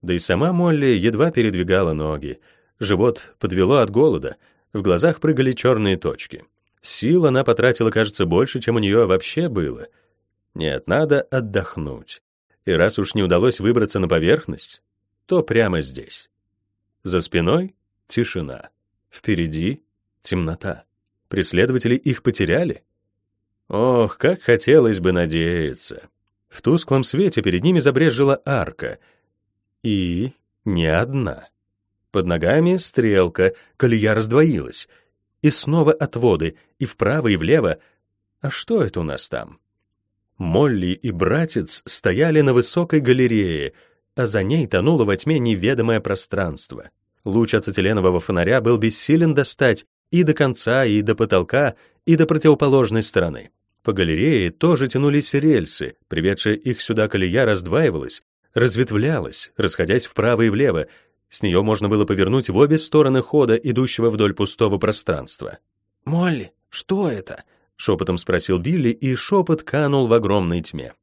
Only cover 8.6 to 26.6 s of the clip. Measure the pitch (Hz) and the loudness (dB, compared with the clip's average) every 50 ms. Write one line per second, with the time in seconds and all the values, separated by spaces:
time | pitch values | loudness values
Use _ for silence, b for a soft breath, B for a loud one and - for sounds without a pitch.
8.6 | 113 - 117 117 104 98 101 117 117 92 92 95 - - - 156 170 170 117 98 | -4 -2 -2 0 0 2 2 2 4 4 2 0 0 -4 -4 -4 -4 -2 -2 -4
9.6 | 82 69 60 58 - - _ _ _ _ _ _ _ _ _ _ _ _ _ - | -4 -4 -6 -10 -14 -18 _ _ _ _ _ _ _ _ _ _ _ _ _ -6
10.6 | 80 76 69 65 - - 90 135 160 151 147 139 - _ - 131 117 107 101 101 | -4 -4 -4 -4 -4 -2 0 0 2 2 2 0 0 _ -4 -6 -4 -2 -4 -4
11.6 | 92 - - 95 78 71 65 58 - - - - _ _ _ _ _ _ _ _ | -4 -4 -8 -10 -8 -8 -10 -12 -14 -18 -18 -18 _ _ _ _ _ _ _ _
12.6 | _ - 92 80 87 - - - 98 - - 107 98 87 90 87 98 127 120 - | _ -2 2 2 2 2 0 -2 -6 -4 -2 -2 0 2 2 2 2 2 0 0
13.6 | 95 107 120 120 107 - - 104 92 87 - 80 80 90 127 - - - 73 - | 0 0 2 0 0 -2 -2 -2 -2 0 0 0 2 2 0 0 0 -10 -10 -10
14.6 | - - - _ _ _ _ _ _ _ _ _ _ _ 185 180 156 - 113 113 | -10 -12 -12 _ _ _ _ _ _ _ _ _ _ _ -2 -2 0 0 0 0
15.6 | 113 101 90 82 73 67 65 64 - - - - - _ _ _ _ _ _ _ | 0 0 0 -2 -4 -6 -10 -14 -14 -12 -14 -14 -14 _ _ _ _ _ _ _
16.6 | _ _ _ _ _ _ _ _ _ 98 87 90 82 - - 90 85 - 120 170 | _ _ _ _ _ _ _ _ _ -2 -2 -2 -2 0 -2 0 2 2 0 0
17.6 | 185 190 _ _ _ _ _ _ _ _ - 117 120 - - 95 80 69 64 - | -2 -4 _ _ _ _ _ _ _ _ -4 -4 -4 -2 -4 -8 -8 -10 -12 -16
18.6 | - - _ _ _ _ _ _ _ _ _ - - - 104 85 85 80 78 78 | -18 -20 _ _ _ _ _ _ _ _ _ -10 -4 -4 -2 -2 -2 -4 -4 -4
19.6 | 82 101 139 - _ _ _ _ _ _ _ _ _ - - 95 85 80 82 - | -4 -4 -6 -6 _ _ _ _ _ _ _ _ _ -6 -4 -4 -4 -4 -6 -8
20.6 | - 98 76 - _ _ _ _ _ _ _ _ _ _ - 98 92 - - 90 | -8 -10 -10 -10 _ _ _ _ _ _ _ _ _ _ -4 -2 -2 0 2 2
21.6 | - 123 127 127 - 117 120 131 - 143 127 - _ 127 120 - 98 80 - 139 | 2 2 0 -2 0 0 0 0 0 -2 -4 0 _ -4 0 0 0 0 0 0
22.6 | 180 165 - - _ _ _ _ _ _ _ _ _ _ _ _ _ _ _ _ | 0 -2 -6 -8 _ _ _ _ _ _ _ _ _ _ _ _ _ _ _ _
23.6 | _ _ - 101 117 127 127 120 113 101 - - - 143 185 - - - 120 117 | _ _ -2 0 2 4 4 4 2 0 -2 -2 0 0 0 0 0 0 0 2
24.6 | - - 143 160 123 110 104 95 87 92 90 87 87 82 80 82 82 85 87 87 | 4 4 4 6 6 4 0 0 0 0 2 2 0 0 0 -2 -2 0 -2 -2
25.6 | 80 71 64 - - - - - - _ _ _ _ _ _ _ _ _ - - | -4 -4 -6 -10 -12 -14 -14 -14 -20 _ _ _ _ _ _ _ _ _ -20 -4